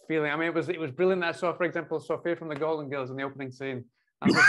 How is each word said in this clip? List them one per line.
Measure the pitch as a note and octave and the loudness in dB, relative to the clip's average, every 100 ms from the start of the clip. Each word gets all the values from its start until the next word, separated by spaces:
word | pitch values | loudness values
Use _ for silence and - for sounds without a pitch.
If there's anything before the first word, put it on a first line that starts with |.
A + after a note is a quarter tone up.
| - | -4
feeling. | D#3 D3+ | 0 0
I | D3+ | 0
mean, | E3 | 0
it | |
was, | E3 D3 | 0 -2
it | E3+ | -2
was | D#3 | -4
brilliant | B2+ F#3 F#3+ | 2 2 4
that | E3+ E3 | 0 -2
I | |
saw, | F3 | -2
for | E3 E3+ | 0 -2
example, | E3+ D3+ D#3+ | -2 -4 -4
Sophia | - D#3 E3+ E3 | -2 -2 -2 -4
from | D#3+ | -4
the | D3 | -2
Golden | D#3 D#3 C#3+ | -2 -2 -2
Girls | C#3 B2+ | -4 -4
in | C3 | -4
the | |
opening | C3+ C3 C3 | -6 -6 -10
scene. | B2+ C3+ B2+ A#2 _ _ _ | -8 -6 -6 -8 _ _ _
And | - | 4
this | F5+ | 8